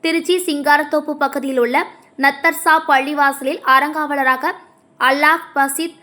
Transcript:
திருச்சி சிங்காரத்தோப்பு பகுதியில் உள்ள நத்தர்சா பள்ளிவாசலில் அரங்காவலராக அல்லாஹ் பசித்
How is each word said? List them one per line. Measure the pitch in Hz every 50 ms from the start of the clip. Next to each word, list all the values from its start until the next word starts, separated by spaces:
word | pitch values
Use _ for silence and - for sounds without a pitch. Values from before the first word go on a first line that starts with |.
| -
திருச்சி | 330 330 330 330 - 359 370 359
சிங்காரத்தோப்பு | - 294 285 277 294 294 294 302 302 311 302 294 302 294 294
பகுதியில் | 285 277 - 285 240 269 262 254 240
உள்ள | 240 254 294 370 - - - _ _ _ - 269
நத்தர்சா | 277 269 - - 330 320 - - 339 311 320 311 311
பள்ளிவாசலில் | 285 269 269 277 302 294 277 277 277 277 262 262 320 - - 269 262
அரங்காவலராக | 269 277 294 302 311 302 285 285 277 269 262 262 254 277 330 403 - - _ _ _ _ _ _ _
அல்லாஹ் | 247 262 269 285 294 302 320 330 - - -
பசித் | 277 277 277 277 - 320 339 - _